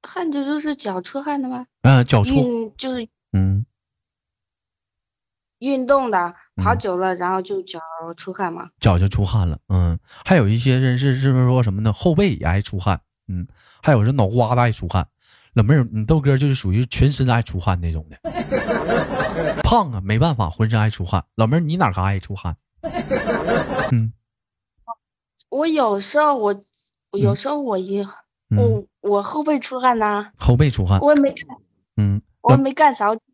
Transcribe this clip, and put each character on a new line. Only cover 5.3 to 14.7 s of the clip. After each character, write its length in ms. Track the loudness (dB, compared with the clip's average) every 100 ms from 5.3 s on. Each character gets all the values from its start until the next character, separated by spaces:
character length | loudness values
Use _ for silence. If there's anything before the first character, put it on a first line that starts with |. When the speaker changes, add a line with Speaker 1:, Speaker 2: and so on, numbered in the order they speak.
| _ _ _
Speaker 1:
运 280 | -4 -2 2
动 240 | 2 2
的， 240 | -2 -2 -6 _ -4
Speaker 2:
嗯。 80 | 0
Speaker 1:
跑 100 | 0
久 220 | 0 -2
了， 180 | -2 -2
然 160 | -2
后 100 | -4
就 200 | -4 -8
脚 180 | -8 -14 -14 -14 -14 -14
出 160 | -14
汗 180 | -6 -6
嘛。 200 | -6 -14 _
Speaker 2:
脚 180 | 2 2
就 80 | 2
出 160 | 0
汗 240 | -2 0 -2
了， 100 | -4 _
嗯。 280 | 0 0 -2 _ -18 2
还 100 | 4
有 140 | 4
一 80 | 2
些 200 | 2 2
人 220 | 2 0
是， 160 | 0 0
是 160 | 2
不 60 | 2
是 80 | 4
说 180 | 2
什 100 | 0
么 60 | 0
呢？ 140 | -2
后 200 | 0 0
背 200 | 2 2
也 120 | 0 0
爱 160 | -2
出 160 | -2 -4
汗， 220 | -2 -2 _ _ -10
嗯。 180 | -8 -8 _ _ _
还 120 | 2
有 100 | 4
是 80 | 4
脑 160 | 2 2
瓜 260 | 2 2 2
子 40 |
爱 140 | 2